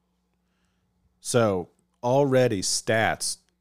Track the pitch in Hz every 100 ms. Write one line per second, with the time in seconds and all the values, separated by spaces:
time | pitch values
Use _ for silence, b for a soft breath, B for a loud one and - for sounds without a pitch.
0 | _ _ _ _ _ _ _ _ _ _
1 | _ _ - 123 110 95 85 _ _ _
2 | 123 135 143 131 123 98 - - - 110
3 | 98 73 - - _ _